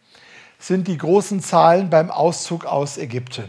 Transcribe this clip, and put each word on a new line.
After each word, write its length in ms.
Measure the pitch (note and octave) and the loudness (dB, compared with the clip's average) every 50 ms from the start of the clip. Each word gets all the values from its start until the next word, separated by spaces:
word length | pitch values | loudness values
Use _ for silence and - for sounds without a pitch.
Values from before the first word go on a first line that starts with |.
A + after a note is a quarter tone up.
| _ _ _ _ _ _ - - - - _ _ | _ _ _ _ _ _ -20 -20 -20 -20 _ _
sind 300 | - - F3+ F#3+ F3+ F#3 | -6 -2 -2 -2 -2 -2
die 100 | F3+ C#3 | -4 -4
großen 440 | - D3+ F3+ G#3 G3 - G#3 F#3+ | 0 2 2 2 2 0 -4 -6
Zahlen 500 | D3+ - - E3+ D#3+ E3 E3+ F#3 G3 F3+ | -4 0 4 6 6 6 6 4 2 2
beim 180 | D#3+ D#3+ D#3+ F#3 | 2 2 2 2
Auszug 560 | - - D3+ E3+ D#3+ - - - F3 E3 - | 0 0 0 0 0 -2 -6 -6 -8 -8 -6
aus 320 | C3+ C3+ C#3 C#3+ C#3+ - - | -4 -4 -2 -4 -4 -6 -8
Ägypten. 500 | E3 C3 A2+ B2+ B2 B2 - - G#2+ | -8 -6 -6 -8 -8 -8 -12 -12 -12